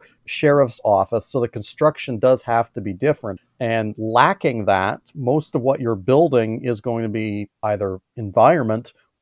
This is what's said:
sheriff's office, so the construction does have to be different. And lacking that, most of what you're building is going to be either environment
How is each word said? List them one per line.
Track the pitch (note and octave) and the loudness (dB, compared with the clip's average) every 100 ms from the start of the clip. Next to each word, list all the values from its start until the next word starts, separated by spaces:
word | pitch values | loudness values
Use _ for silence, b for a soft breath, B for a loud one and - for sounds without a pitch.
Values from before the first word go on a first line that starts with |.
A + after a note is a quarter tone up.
| b b | b b
sheriff's | - - D3 C#3+ B2+ - | -12 -2 2 4 2 0
office, | A2 G2 G2 A2+ - | 0 2 2 -2 -4
so | C3+ | -4
the | A#2+ | -4
construction | A#2 - - D#3 - - A2+ | -6 -14 -2 -2 0 -8 0
does | B2+ B2+ | 2 2
have | - A#2 A#2 | 0 -2 -2
to | A#2+ | -6
be | G#2 | -10
different. | F#2 C#3 - G#2+ F#2 _ - | -2 -2 -2 -6 -12 _ -8
And | A#2+ A2+ G#2+ G#2 | -2 -2 -4 -6
lacking | A2 A#2 D#3 G3 D3+ A#2 F#2+ | 0 4 4 2 -2 -2 0
that, | F#2+ G2 - _ | 2 0 -4 _
most | D3+ B2 D3+ - | -6 -2 -2 -2
of | - | -4
what | B2+ C#3+ | -2 -2
you're | A#2 G2+ | -2 -2
building | F#2 C#3 E3+ B2+ A2 A2+ | 2 4 4 2 0 -4
is | B2+ A2+ | -4 -4
going | A#2+ A2+ | -4 -4
to | A2+ | -4
be | A2 A2 G#2 G#2 - | -4 -4 -6 -8 -6
either | G#2+ G#2 G2+ F#2+ _ - | -4 -2 -4 -6 _ -12
environment | G#2 A2 B2 E3+ A2+ A2 - _ _ _ | -2 4 6 6 0 -4 -6 _ _ _